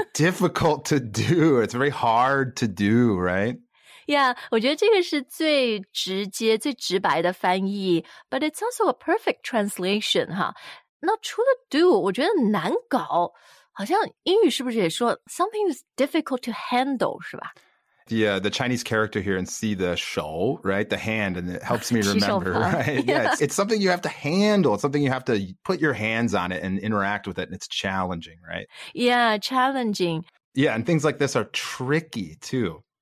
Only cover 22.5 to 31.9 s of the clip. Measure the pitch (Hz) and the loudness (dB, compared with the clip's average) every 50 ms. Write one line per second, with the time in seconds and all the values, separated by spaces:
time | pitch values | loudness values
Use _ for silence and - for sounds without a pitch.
22.5 | 180 160 156 175 190 160 123 - 147 - 139 - - - 117 147 185 - 151 143 | -2 0 0 0 0 0 0 0 0 0 0 0 0 2 2 0 2 0 0 0
23.5 | - - 196 202 233 220 196 185 180 175 - 156 - - - 143 160 190 202 214 | 0 -2 0 0 0 2 2 2 2 0 -2 -6 -8 -6 -4 -2 2 2 4 4
24.5 | 208 202 180 135 104 101 - 143 135 147 147 135 131 131 131 - 120 104 98 92 | 4 4 4 4 2 2 0 0 0 2 2 2 0 0 0 0 0 0 0 -4
25.5 | 95 - _ - 190 156 151 151 127 98 107 110 113 113 120 113 95 98 90 90 | -8 -10 _ -4 -2 0 0 0 0 0 -2 0 0 0 0 2 0 0 0 -2
26.5 | 92 82 80 95 95 98 95 110 110 101 98 98 104 101 - 101 87 - 90 - | -4 -4 -2 -2 -4 -2 -2 0 0 0 0 0 -2 -2 -4 -6 -6 -6 -8 -8
27.5 | 90 92 - - - - - 98 95 95 92 90 90 87 80 - 82 85 175 82 | -10 -14 -12 -8 -8 -4 -4 -2 -2 -2 -2 -4 -4 -6 -8 -12 -18 -20 -16 -12
28.5 | 85 - 101 - - - - - - - 240 240 247 247 240 226 214 208 - - | -10 -10 -10 -12 -16 -20 -20 -14 -6 -2 0 2 2 2 2 2 0 0 -2 -2
29.5 | 262 262 254 262 277 269 247 226 208 - 185 170 165 160 175 - _ _ _ _ | 0 0 0 2 0 0 -2 -2 0 0 0 -2 -2 -4 -6 -10 _ _ _ _
30.5 | _ 131 139 151 110 113 117 147 170 156 135 156 139 - 143 131 - 127 107 - | _ 0 0 0 0 0 0 0 0 2 2 0 0 0 -2 0 0 0 -2 -2
31.5 | - - - - - - 131 127 | -4 -8 -8 -8 -8 -6 -2 0